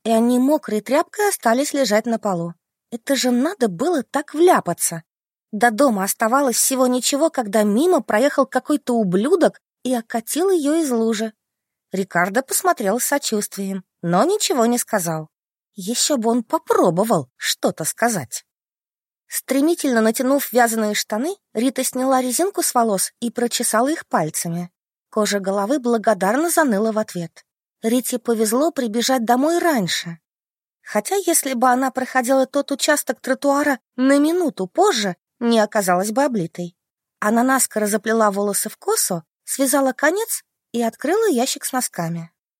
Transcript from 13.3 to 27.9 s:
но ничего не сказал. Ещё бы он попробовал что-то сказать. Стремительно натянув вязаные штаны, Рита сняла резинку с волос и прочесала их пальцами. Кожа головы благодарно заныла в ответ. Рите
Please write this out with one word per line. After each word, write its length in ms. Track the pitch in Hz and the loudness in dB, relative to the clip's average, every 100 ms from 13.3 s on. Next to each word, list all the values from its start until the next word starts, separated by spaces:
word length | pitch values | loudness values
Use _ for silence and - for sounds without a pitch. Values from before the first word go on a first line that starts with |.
| 214 - - 196 196 - _ | -4 -4 -6 -6 -6 -10 _
но 220 | 170 175 | 0 2
ничего 420 | 294 415 - 294 233 | 2 2 0 2 2
не 120 | 240 | 0
сказал. 500 | - 208 170 160 156 _ _ _ _ | -2 -4 -2 -6 -8 _ _ _ _
Ещё 440 | - 185 240 - 277 | -12 -6 -2 0 0
бы 120 | 220 | 2
он 140 | 240 | 0
попробовал 840 | - 330 - 453 233 165 220 190 131 - | 0 -2 0 2 4 4 2 0 -2 -8
что-то 480 | - - 233 - | -6 -2 -2 -2
сказать. 600 | 156 - 240 202 123 - - _ _ _ _ _ _ _ _ | -6 -2 -2 -2 -6 -12 -14 _ _ _ _ _ _ _ _
Стремительно 720 | - - 269 302 339 285 233 | -8 -2 2 2 2 0 2
натянув 520 | 220 226 254 285 - | 2 2 0 0 2
вязаные 420 | 233 233 226 214 | 2 2 2 -2
штаны, 420 | 208 - 214 302 403 _ | -2 -4 -4 -4 -8 _
Рита 320 | 220 254 254 | -4 -2 -2
сняла 380 | 262 254 262 262 | -4 -2 0 2
резинку 400 | 254 240 370 392 | 0 -2 -2 -2
с 120 | - | -2
волос 380 | 247 226 190 - - | 0 0 0 -4 -6
и 100 | 240 | -8
прочесала 580 | - 240 - 233 220 262 | -2 -2 -2 0 0 0
их 180 | 330 - | -2 -2
пальцами. 640 | 233 156 - 170 170 180 _ _ _ _ | -2 -2 -4 -6 -6 -8 _ _ _ _
Кожа 280 | 214 208 202 | -2 -2 -2
головы 400 | 190 202 202 294 | -2 -2 0 -2
благодарно 720 | 240 240 226 202 190 247 339 | 0 0 0 2 2 0 0
заныла 420 | 330 302 202 220 | 2 2 2 0
в 60 | 214 | -2
ответ. 460 | 214 180 165 - _ _ _ _ | -4 -6 -10 -12 _ _ _ _
Рите 360 | 226 | -2